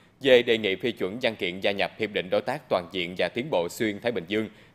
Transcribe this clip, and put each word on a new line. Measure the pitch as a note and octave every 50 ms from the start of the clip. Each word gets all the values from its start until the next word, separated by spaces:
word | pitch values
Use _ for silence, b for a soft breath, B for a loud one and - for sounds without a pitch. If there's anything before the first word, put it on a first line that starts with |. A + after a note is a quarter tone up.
| b b b -
về | C#3 C3 B2+ B2 A#2+
đề | B2 A2+
nghị | A2+ G#2+ G2 F#2+
phê | F#2 - A#2+
chuẩn | - - G2+ F#2 G2+ B2+
văn | B2+ A#2 A2
kiện | - G2+ F2 F2+ F#2+
gia | F#2+ G#2
nhập | G2+ G2 F#2 E2+ -
Hiệp | - A2 G#2 -
định | F2+ F2 F#2
Đối | - -
tác | - B2+ C3 D#3 - -
Toàn | A2 F#2 F2 E2
diện | G2 F#2 F2 F2 F#2
và | F#2 F2+ F2
Tiến | - A#2 C3 D#3+
bộ | A#2+ F2+ E2+ F2
Xuyên | - - A#2 G#2+ G2+ G2
Thái | - A#2+
Bình | A#2+ A#2 E2+
Dương | E2+ G#2 G#2+ A2 G2+ b b b b